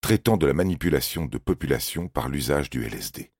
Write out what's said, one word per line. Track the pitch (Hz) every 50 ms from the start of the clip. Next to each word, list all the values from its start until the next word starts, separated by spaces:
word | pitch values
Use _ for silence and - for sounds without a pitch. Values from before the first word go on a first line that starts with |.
traitant | - - 110 104 - - 113 95
de | 80
la | 71 67
manipulation | 76 90 92 90 - - 87 76 69 - - - 85 82
de | 67 - -
population | - - - - - 73 71 64 - - - - 87 90
par | _ - 58 64
l'usage | 67 71 64 58 71 73 71 65
du | - 64 57
L | 55 52
S | 98 - -
D. | - - - - _ _